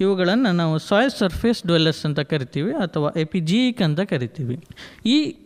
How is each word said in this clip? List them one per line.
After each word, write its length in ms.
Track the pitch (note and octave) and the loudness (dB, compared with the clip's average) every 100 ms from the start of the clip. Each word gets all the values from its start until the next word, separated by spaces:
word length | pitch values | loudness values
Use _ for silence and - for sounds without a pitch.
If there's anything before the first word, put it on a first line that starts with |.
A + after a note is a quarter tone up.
ಇವುಗಳನ್ನು 520 | F#3+ F#3+ F3+ A3+ A#3 | 0 2 2 2 2
ನಾವು 260 | F3 E3 D#3 | 2 2 0
ಸಾಯಿಲ್ 320 | - G3+ C4+ | 2 2 2
ಸರ್ಫೇಸ್ 560 | - F#3+ - A3+ A3+ E3+ | 0 -2 0 0 0 0
ಡ್ವೆಲ್ಲರ್ಸ್ 400 | E3 D#3 - D#3 | 2 2 0 -4
ಅಂತ 140 | D3 | -2
ಕರಿತೀವಿ 520 | C#3+ D3+ B2+ C#3 G3 | -2 -4 -4 -4 -4
ಅಥವಾ 480 | D4+ F3 D#3 D3 E3+ | -4 -4 -2 -2 -2
ಎಪಿಜೀಕ್ 600 | D#3 F#3 D#3+ A3 B3+ A#3 | -4 -2 0 2 2 0
ಅಂತ 180 | E3 D3 | 0 0
ಕರಿತೀವಿ. 640 | G3+ D3 A#2+ - A#2+ D3+ - - - - A3 | -2 -2 -4 -6 -6 -6 -10 -20 -20 -6 2
ಈ 300 | D4 D4 - | 2 0 -4